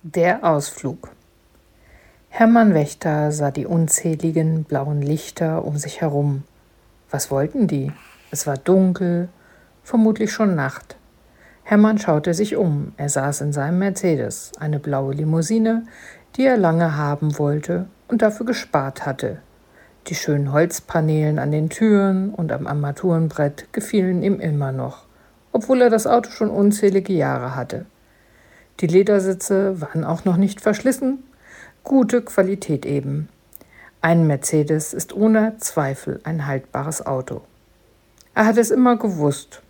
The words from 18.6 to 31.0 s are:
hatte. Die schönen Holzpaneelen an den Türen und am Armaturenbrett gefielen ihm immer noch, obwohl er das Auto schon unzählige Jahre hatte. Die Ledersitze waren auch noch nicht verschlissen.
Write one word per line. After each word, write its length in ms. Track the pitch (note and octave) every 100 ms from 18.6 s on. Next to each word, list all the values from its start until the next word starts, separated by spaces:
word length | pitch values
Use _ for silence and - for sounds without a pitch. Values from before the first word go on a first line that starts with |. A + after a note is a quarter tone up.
| - D3 C#3 - -
hatte. 340 | C3+ C3+ E2 _ _ _ _ _ _ -
Die 80 | D#3+
schönen 380 | - D3 C#3+
Holzpaneelen 840 | C#3+ F3 - - E3+ D#3 D#3 D3+ D3+
an 120 | C#3
den 180 | D3+ D#3+
Türen 600 | - A3 G#3 G3 F#3+ G3
und 240 | G#3 D#3+
am 140 | - -
Armaturenbrett 1080 | D3 C#3+ C#3 F#3+ E3 D#3+ - C#3+ D3 -
gefielen 500 | - - G#3+ F#3 F3+
ihm 160 | F#3+ G3+
immer 320 | D#3+ D3 C#3
noch, 320 | C3 B2+ - _ _ _ _ _
obwohl 300 | B3+ A3 B3+
er 80 | B3
das 180 | A3 A3
Auto 220 | A#3+ A3+
schon 200 | - G#3+
unzählige 640 | G#3 G3+ G#3 G3+ G3 G3
Jahre 420 | F3+ C#3 C3 B2
hatte. 320 | C3 B2 B2 - _ _ _ _ _ _ _ _ -
Die 80 | F3
Ledersitze 960 | F3+ G3+ G3+ F#3+ F#3 - G3 G3 F#3+
waren 240 | D3+ D#3+ D3+
auch 180 | E3+
noch 140 | F#3+ F3
nicht 240 | G3 -
verschlissen. 600 | - G#3 C4 C4